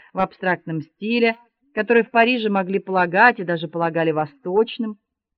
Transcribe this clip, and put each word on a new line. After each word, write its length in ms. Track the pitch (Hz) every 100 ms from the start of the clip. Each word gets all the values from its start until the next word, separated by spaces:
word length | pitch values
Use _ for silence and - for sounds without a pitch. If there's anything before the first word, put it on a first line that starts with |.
| -
в 80 | 190
абстрактном 640 | 185 - 185 170 - 160
стиле, 540 | 147 _ 208 240 226 226 _ _ _
который 300 | 220 208 233
в 60 | 226
Париже 400 | 233 233 247 214
могли 280 | 196 185 196
полагать 600 | 185 185 175 185 240 233
и 40 |
даже 220 | 175 165 160
полагали 420 | 170 170 165 160
восточным, 880 | 151 151 _ 180 196 226 - 220 208 _ _ _